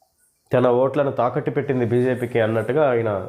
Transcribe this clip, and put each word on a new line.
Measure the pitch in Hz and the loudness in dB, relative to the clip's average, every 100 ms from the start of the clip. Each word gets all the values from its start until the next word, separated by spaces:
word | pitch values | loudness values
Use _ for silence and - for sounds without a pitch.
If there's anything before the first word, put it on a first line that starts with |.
| _ _ _ _ _ | _ _ _ _ _
తన | 127 127 | 0 2
ఓట్లను | 123 131 143 139 | 2 2 0 -2
తాకట్టు | 117 120 147 147 | 0 -2 -2 -4
పెట్టింది | 139 143 127 113 | -2 -2 -2 0
బీజేపీకి | 123 127 120 120 117 | 0 0 -2 -2 0
అన్నట్టుగా | 110 113 110 135 143 | 0 0 0 0 2
ఆయన | 120 113 101 | 2 0 -4